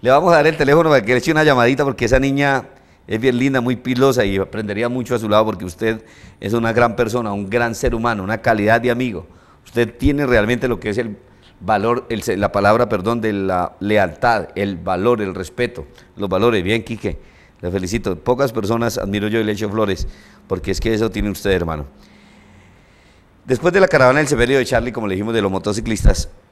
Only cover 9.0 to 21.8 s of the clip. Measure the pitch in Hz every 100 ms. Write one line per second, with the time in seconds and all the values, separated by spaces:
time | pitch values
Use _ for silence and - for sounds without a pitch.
9 | 127 92 - - _ _ - 120 113 -
10 | 135 143 143 120 104 123 127 107 110 101
11 | 113 101 - _ - _ 92 107 107 120
12 | - 110 95 98 101 101 101 110 120 107
13 | 92 117 110 101 95 92 87 - 101 107
14 | 92 76 120 113 85 - 101 90 87 90
15 | 107 120 101 90 92 - 123 - 78 -
16 | - - 98 92 113 110 90 113 101 113
17 | 104 85 - _ _ _ 87 95 92 110
18 | 101 87 - 123 139 113 98 117 117 -
19 | 98 101 104 113 110 104 107 107 107 95
20 | - - - - _ 92 90 95 110 110
21 | 113 101 104 95 101 92 85 78